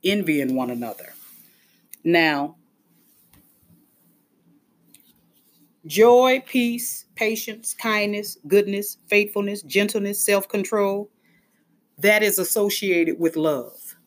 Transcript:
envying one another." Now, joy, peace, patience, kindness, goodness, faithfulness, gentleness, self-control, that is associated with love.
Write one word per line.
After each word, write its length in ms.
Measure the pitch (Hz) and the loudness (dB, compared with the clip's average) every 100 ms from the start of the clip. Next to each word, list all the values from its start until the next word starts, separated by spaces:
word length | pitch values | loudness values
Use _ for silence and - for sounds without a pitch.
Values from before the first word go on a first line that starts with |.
envying 520 | 185 208 165 151 135 | 0 0 0 0 0
one 160 | 127 127 | -2 -4
another." 420 | 120 120 101 - - - - - _ _ _ _ - | -6 -8 -10 -16 -20 -20 -20 -20 _ _ _ _ -8
Now, 540 | 165 170 160 147 143 - _ _ _ _ _ _ _ _ _ _ _ _ _ _ _ _ _ _ _ _ _ _ _ _ _ _ _ _ _ _ _ _ | 0 2 4 2 -4 -8 _ _ _ _ _ _ _ _ _ _ _ _ _ _ _ _ _ _ _ _ _ _ _ _ _ _ _ _ _ _ _ _
joy, 580 | 160 151 226 247 254 262 262 | -8 4 8 8 6 2 0
peace, 580 | 262 240 240 - - - | 0 0 -2 -8 -10 -14
patience, 600 | - 220 226 - 220 - | -4 -4 -4 -8 -12 -12
kindness, 640 | - 233 214 208 208 208 - - | -8 -2 -2 -2 -4 -8 -12 0
goodness, 480 | 196 202 196 202 - _ | 2 2 -4 -6 -12 _
faithfulness, 540 | 208 208 208 202 202 | 0 0 -2 -4 -6
gentleness, 640 | 147 196 208 214 202 202 | -2 0 0 -2 -4 -4
self-control, 840 | - 202 196 214 190 214 202 202 208 _ _ _ _ _ _ _ _ _ | 0 0 0 -4 -2 -2 0 -2 -8 _ _ _ _ _ _ _ _ _
that 240 | 190 214 | 2 2
is 160 | 214 196 | 2 0
associated 840 | 180 - 202 196 196 175 165 - | -2 0 0 -2 0 2 0 0
with 160 | 165 160 | -2 0
love. 600 | 156 143 120 - - - | -2 -2 -6 -16 -20 -20